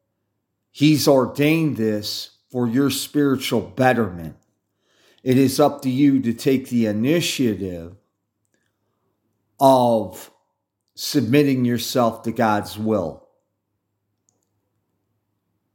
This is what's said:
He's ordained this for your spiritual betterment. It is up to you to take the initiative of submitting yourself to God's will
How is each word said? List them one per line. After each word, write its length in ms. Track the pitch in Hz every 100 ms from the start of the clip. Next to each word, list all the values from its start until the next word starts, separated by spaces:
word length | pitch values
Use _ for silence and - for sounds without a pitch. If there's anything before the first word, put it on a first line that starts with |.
| _ _ _ _ _ _ _
He's 360 | - 147 147 156
ordained 680 | 135 120 131 147 160 156 110
this 560 | 110 107 104 - - _ _
for 160 | 123 120
your 220 | 123 139
spiritual 720 | 131 - 147 143 131 - 117
betterment. 760 | - - 127 120 101 87 78 - _ _ _ _ _ _ _ _
It 140 | 127 127
is 220 | 135 139
up 220 | 143 -
to 80 | 131
you 320 | 127 143 135
to 120 | 113
take 360 | 113 143 131 127
the 160 | 120 110
initiative 1080 | 104 127 170 170 - 120 95 98 87 85 95 _ _ _ _ _ _ _ _ _ _ _ _ _ _ _ -
of 720 | 135 127 120 113 92 - - _ _ _ _ _ _ -
submitting 720 | - 147 110 143 139 131 120
yourself 580 | 120 - 127 117 113
to 80 | 117
God's 460 | 110 113 107 92 107
will 500 | 110 107 80 - _ _ _ _ _ _ _ _ _ _ _ _ _ _ _ _ _ _ _ _ _ _ _ _ _